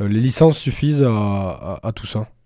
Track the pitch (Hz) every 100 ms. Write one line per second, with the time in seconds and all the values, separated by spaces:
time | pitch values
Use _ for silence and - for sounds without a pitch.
0 | 101 107 127 - 160 151 143 - 147 147
1 | 131 110 104 98 95 - 87 92 113 113
2 | - 110 107 _